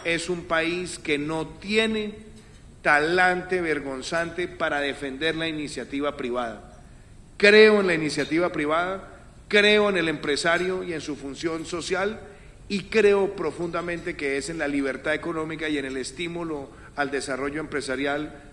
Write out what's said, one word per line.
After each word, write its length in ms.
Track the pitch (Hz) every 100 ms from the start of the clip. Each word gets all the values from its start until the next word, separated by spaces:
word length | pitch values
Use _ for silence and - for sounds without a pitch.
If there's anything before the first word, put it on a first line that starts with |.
es 260 | 170 165 -
un 140 | 175
país 560 | - 165 165 175 175 -
que 180 | - 143
no 300 | 147 160 156
tiene 680 | - 190 220 220 220 208 214 - - - - - -
talante 800 | 170 147 156 180 185 180 180 185
vergonzante 840 | 165 143 135 131 127 165 170 170 180
para 340 | - 160 147
defender 540 | 143 127 139 135 160 160
la 120 | 165
iniciativa 680 | 156 139 135 113 139 143 139
privada. 640 | 127 123 120 107 - - - - - - - -
Creo 420 | 208 208 214 208
en 80 | 190
la 60 | 165
iniciativa 560 | 151 147 135 160 175
privada, 640 | 160 147 160 180 190 - - - - -
creo 420 | 208 208 214 208
en 80 | 185
el 120 | 165
empresario 720 | 151 151 139 165 170 185 185
y 100 | 185
en 80 | 156
su 140 | - 131
función 500 | 139 131 165 160 151
social, 540 | 175 151 180 202 220 - - - - -
y 160 | 202
creo 520 | 156 220 202 202 190 196
profundamente 800 | 160 139 175 170 175 170 170 160
que 220 | 143 139
es 120 | 143
en 80 | 165
la 100 | 143
libertad 460 | 143 135 131 160
económica 560 | 151 165 160 156 160 156
y 80 | 147
en 80 | 135
el 120 | 131
estímulo 720 | 123 170 170 170 165 147 135 - - -
al 140 | 139
desarrollo 520 | 135 131 131 143 151
empresarial 840 | 151 143 127 127 143 147 151 - -